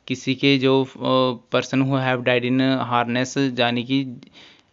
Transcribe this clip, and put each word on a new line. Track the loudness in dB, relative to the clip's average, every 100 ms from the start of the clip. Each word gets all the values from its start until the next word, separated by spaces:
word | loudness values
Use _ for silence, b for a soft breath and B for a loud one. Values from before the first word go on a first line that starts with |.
| -10
किसी | -6 -4 0
के | 2 4
जो, | 4 2
अ, | 0 -4 0 0 0 -4 -2 -2
person | 0 0
who | 0 0
have | 0 0 0
died | 0 2
in | 2 2 0 0
harness | 0 0 -2 -2 -2 0 0
यानी | 0 0
कि | -2 -2 -2 -10 -20 B B B _